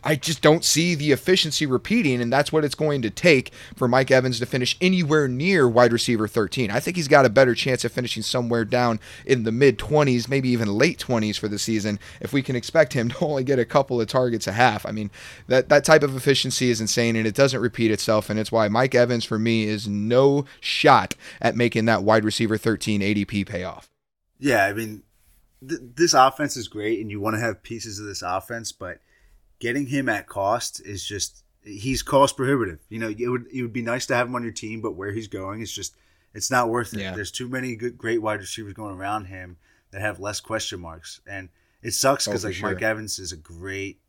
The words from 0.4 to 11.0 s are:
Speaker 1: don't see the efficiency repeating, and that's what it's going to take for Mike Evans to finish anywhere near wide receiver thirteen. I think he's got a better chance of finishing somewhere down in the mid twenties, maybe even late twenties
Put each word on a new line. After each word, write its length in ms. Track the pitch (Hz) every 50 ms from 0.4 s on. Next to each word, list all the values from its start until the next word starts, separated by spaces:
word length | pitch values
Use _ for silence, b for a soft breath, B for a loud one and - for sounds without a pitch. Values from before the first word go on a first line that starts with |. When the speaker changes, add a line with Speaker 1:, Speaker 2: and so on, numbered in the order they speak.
Speaker 1:
don't 200 | - 156 156 170 -
see 280 | - - 147 165 175 175
the 180 | 143 147 151
efficiency 520 | 139 139 - - 185 185 - 156 143 - 156
repeating, 560 | 143 131 123 - - 208 240 208 143 127 120
and 100 | 120 117
that's 220 | 123 139 147 -
what 100 | - 156
it's 120 | 151 143 -
going 260 | - 151 151 147 139
to 80 | 117 107
take 420 | 98 - - 175 156 127 110 - B B B B B
for 140 | - 131 123
Mike 220 | 120 131 135 127
Evans 280 | 131 131 127 131 123 110
to 60 | 123
finish 320 | - - 135 123 120 - -
anywhere 460 | 175 185 190 180 175 135 156 156 147 131
near 380 | 123 127 151 185 196 175 135
wide 280 | 120 113 120 123 117 117
receiver 340 | 113 - - 120 104 107 104
thirteen. 420 | - 117 107 90 - - 127 98
I 80 | 101 127
think 200 | 156 - 180 175
he's 100 | 156 135
got 160 | 151 143 135
a 60 | 123
better 240 | 104 135 135 127 117
chance 320 | - - 139 127 120 -
of 60 | 120
finishing 300 | - - 123 117 - 113
somewhere 440 | 107 - - 127 120 117 120 117 113
down 340 | 101 123 123 123 120 113 107 B B B B B
in 200 | - 131 123 110
the 60 | 110
mid 280 | 110 120 139 139 123 -
twenties, 500 | - - 147 151 147 139 123 120 117 131
maybe 220 | 139 139 131 127
even 180 | 123 117 113 104
late 300 | 98 107 135 180 147
twenties 400 | -